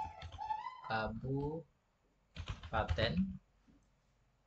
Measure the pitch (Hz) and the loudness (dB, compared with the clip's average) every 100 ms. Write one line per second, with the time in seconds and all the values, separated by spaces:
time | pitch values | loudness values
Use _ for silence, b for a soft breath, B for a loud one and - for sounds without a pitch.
0 | 855 855 - - 880 855 - - - 110 | -4 -4 -10 -6 -2 -2 -4 -6 -2 0
1 | 107 113 131 139 147 160 - _ _ _ | 0 -2 0 0 0 -2 -8 _ _ _
2 | _ _ _ - - - - 113 104 - | _ _ _ -8 -6 -6 -2 2 4 4
3 | 113 170 190 - - _ - - _ _ | 4 4 2 0 -12 _ -20 -20 _ _
4 | _ _ _ _ | _ _ _ _